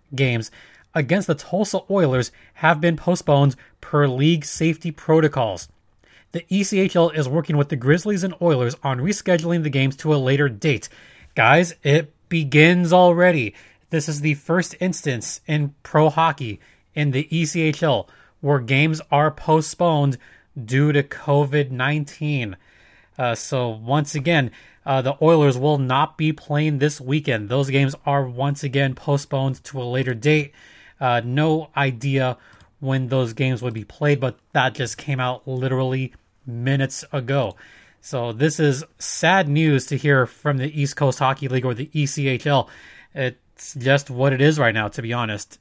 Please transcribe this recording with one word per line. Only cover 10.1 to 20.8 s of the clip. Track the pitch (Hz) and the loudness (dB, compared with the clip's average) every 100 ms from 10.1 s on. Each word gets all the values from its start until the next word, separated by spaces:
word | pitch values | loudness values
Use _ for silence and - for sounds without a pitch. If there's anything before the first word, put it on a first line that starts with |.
a | 147 | 0
later | 131 139 147 | 2 2 0
date. | 104 160 120 - - - - - - | 0 -2 -2 -6 -20 -20 -20 -6 2
Guys, | 113 151 175 - | 6 6 4 -2
it | 143 147 156 _ - | 2 2 2 _ -6
begins | 165 143 147 165 180 170 | -4 2 6 6 6 4
already. | 180 180 170 180 170 107 - - _ _ | 6 6 6 4 4 -2 -8 -20 _ _
This | 160 143 | -4 -4
is | 147 | -2
the | 151 143 | -2 -2
first | - 175 170 - | 0 0 -2 -4
instance | 185 185 147 120 - - - | -4 -4 -4 -6 -6 -10 -4
in | 151 143 - | -2 -2 -6
pro | - 151 156 | -2 2 4
hockey | 156 160 139 117 98 _ _ _ 156 | 4 0 -2 -8 -10 _ _ _ -4
in | 147 | -2
the | 131 156 165 | -2 -2 -2
E | 156 | -2
C | 170 | 0
H | 156 151 | 0 0
L | 165 117 - _ _ _ | 0 0 -2 _ _ _
where | 143 143 | -2 0
games | 117 135 156 156 - | 2 2 2 0 -2
are | 143 151 | 0 2
postponed | - - 160 156 - 175 156 143 123 - - _ - 110 | 0 0 2 0 0 0 2 2 -2 -8 -20 _ -16 -4
due | 131 | 0